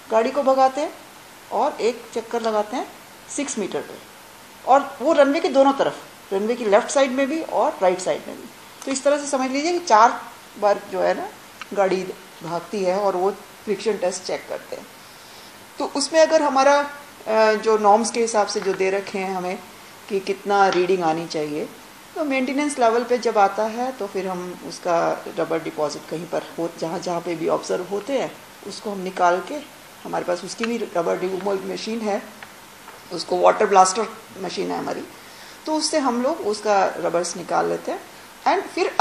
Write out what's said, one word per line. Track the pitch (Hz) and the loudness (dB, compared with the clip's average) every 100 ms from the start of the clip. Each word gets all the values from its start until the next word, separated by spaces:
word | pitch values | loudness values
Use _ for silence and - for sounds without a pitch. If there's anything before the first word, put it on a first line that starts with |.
| - | 0
गाड़ी | 220 240 | 2 2
को | 277 | 2
भगाते | 262 269 262 269 | 2 4 4 2
हैं | 330 - - - - - - | -6 -8 -18 -20 -20 -20 -6
और | 196 277 302 | -2 0 0
एक | 214 240 - | -2 -2 -6
चक्कर | 233 220 233 | -10 -6 -4
लगाते | 226 214 214 262 | -2 -2 -2 -4
हैं | 381 - - - - | -8 -12 -20 -20 -12
सिक्स | - 277 226 | -8 -6 -4
मीटर | 185 147 | -4 -6
पे, | - - - - - - - - - | -8 -14 -18 -20 -20 -20 -20 -6 4
और | 269 277 - | 4 4 -2
वो | 262 | 2
runway | 294 269 311 | 6 6 4
के | 330 | 2
दोनों | 262 277 | 6 6
तरफ, | 269 156 - - - - | 4 0 -2 -12 -18 -4
runway | 196 214 247 | -2 -2 -2
की | 220 | 4
left | 202 240 | 4 4
side | 285 269 | 2 2
में | 254 269 | 0 -2
भी | 320 | -2
और | 311 190 262 311 | -2 0 0 2
right | 185 180 | 2 2
side | 170 143 - | -2 -4 -6
में | - | -14
भी। | - - - - - | -16 -18 -20 -12 -6
तो | |
इस | 269 | -2
तरह | 285 294 | 0 0
से | 285 | 0
समझ | 262 262 | -4 -2
लीजिए | 269 320 | -2 -2
कि | 349 | -2
चार | - 214 240 - - - - - | 4 6 6 4 -10 -18 -18 -2
बार | 202 202 - | 0 0 -2
जो | 185 | -2
है | 175 | 0
ना, | 196 381 - - - - | 0 -4 -12 -20 -18 -6
गाड़ी | 196 190 185 185 - - - | 0 0 0 -4 -10 -16 -14
भागती | 160 170 170 214 | -8 -8 -6 -4
है | 185 190 | 0 0
और | 202 180 | 0 0
वो | 190 | 0
फ्रिक्शन | 196 - - - 196 220 | -2 -12 -10 -6 -4 -2
test | 196 180 185 | -2 -2 -4
check | - 151 - | -6 -8 -6
करते | - - - | -10 -10 -14
हैं। | 208 - - - - - - - - - | -14 -20 -20 -20 -20 -20 -20 -20 -16 -8
तो | - - | -6 -4
उसमें | 269 320 | 0 4
अगर | 311 320 | 6 6
हमारा, | 285 262 277 285 285 - - - - | 4 4 6 4 2 -6 -18 -12 0
अ, | 220 220 | 4 4
जो | 214 214 214 | 4 2 4
norms | 208 214 226 | 6 6 4
के | 240 | 0
हिसाब | 226 220 202 | 0 2 0
से | 214 | 0
जो | 196 | -2
दे | 185 190 | 0 0
रखे | 196 196 196 | 0 -4 -6
हैं | 190 185 | -4 -4
हमें | 180 190 - - - - - | -4 -6 -10 -20 -20 -18 -6
कि | 196 | -4
कितना | 190 190 196 202 190 | -2 -4 2 4 6
reading | 175 180 190 | 4 2 2
आनी | 165 160 165 | 2 0 -2
चाहिए, | 160 151 147 240 - - - - 370 | -4 -4 -4 -6 -10 -20 -20 -12 -6
तो | |
maintenance | 302 269 254 277 294 285 | -2 -2 0 -2 -2 2
level | 233 233 | 2 2
पे | 240 247 | 0 0
जब | 233 220 | 2 4
आता | 196 196 | 4 2
है, | 220 226 254 | -4 -2 -6
तो | 262 202 | -6 -6
फिर | 196 190 | -4 -4
हम | 180 180 175 - | -6 -8 -10 -12
उसका | 170 180 170 165 160 - - | -8 0 0 0 -2 -6 -6
rubber | 156 165 | -2 -2
deposit | 160 151 147 147 - | -4 -4 -4 -6 -10
कहीं | 160 170 | -10 -6
पर | 160 - - | -6 -6 -6
हो, | 170 - | -6 -6
जहाँ, | 165 180 | -6 -6
जहाँ | 170 170 | -4 -4
पे | 170 165 | -4 -4
भी | 165 | -2
observe | 156 - 185 175 | -2 -2 -4 -4
होते | 202 202 | -6 -4
हैं, | 269 156 - - - - | -4 -4 -8 -20 -18 -16
उसको | 190 220 | -12 -8
हम | 196 | -8
निकाल | 185 185 180 180 185 | -6 0 2 2 -2
के, | 294 - - - - | -10 -12 -20 -20 -16
हमारे | - 170 | -8 -6
पास | 170 175 | -4 -4
उसकी | 185 - 226 | -6 -6 -4
भी | 233 | -4
rubber | 208 175 170 185 | -4 -2 -2 -2
removal | 185 185 202 196 190 | -2 -4 -4 -4 -4
machine | 180 - 226 | -8 -6 -6
है, | 214 208 - - - - - - - - - | -4 -4 -6 -18 -20 -20 -20 -20 -20 -20 -12
उसको | 175 - 180 | -10 -4 4
water | 180 185 214 | 4 4 6
blaster | 196 185 233 208 - - - | 6 6 4 -6 -8 -18 -12
machine | 180 196 180 | -8 -6 -4
है | 175 | -4
हमारी, | 170 175 - - - - - - - | -6 -8 -10 -16 -20 -20 -20 -12 -4
तो | |
उससे | 311 302 311 | -2 0 0
हम | 269 240 | 0 0
लोग | 254 330 | 0 0
उसका | 208 208 214 196 185 | -2 -2 2 4 2
rubbers | - 165 170 175 185 | 0 0 0 -2 -6
निकाल | 165 165 170 | -2 0 0
लेते | 170 - | -2 -4
हैं | 370 - - - - - | -8 -10 -20 -20 -4 0
and | 359 - | 0 0
फिर | - 381 - | -2 2 8